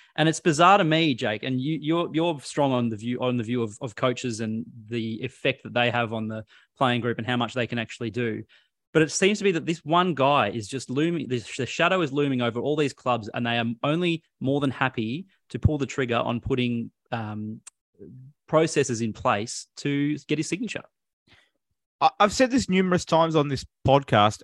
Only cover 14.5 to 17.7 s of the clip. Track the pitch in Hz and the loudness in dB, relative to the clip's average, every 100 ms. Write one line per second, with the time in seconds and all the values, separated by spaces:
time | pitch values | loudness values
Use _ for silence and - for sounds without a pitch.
14.5 | 143 139 127 131 - 110 143 196 _ _ | 0 0 0 -2 -2 -6 -6 -12 _ _
15.5 | 127 - 151 131 - 127 117 120 120 - | -10 -6 -4 -4 -4 -2 -2 -2 -4 -4
16.5 | 127 123 117 117 _ - 120 110 107 107 | -2 -2 -4 -8 _ -10 -8 -8 -8 -10
17.5 | 110 - | -12 -18